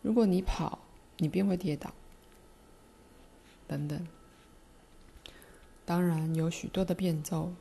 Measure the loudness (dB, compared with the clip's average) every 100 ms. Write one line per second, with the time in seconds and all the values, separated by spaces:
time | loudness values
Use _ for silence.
0 | 4 4 6 4 2 -2 -4 -6 -14 -20
1 | -20 -2 0 2 0 0 -2 -4 -6 -14
2 | -20 -20 -20 -20 -20 -20 -20 -20 -20 -20
3 | -20 -20 -20 -20 -20 -20 -8 -6 -4 -6
4 | -8 -14 -20 -20 -20 -20 -20 -20 -20 -20
5 | -20 -20 -20 -20 -20 -20 -20 -18 -2 2
6 | 4 2 0 0 0 -2 -4 -2 0 0
7 | 0 0 -2 -4 -4 -8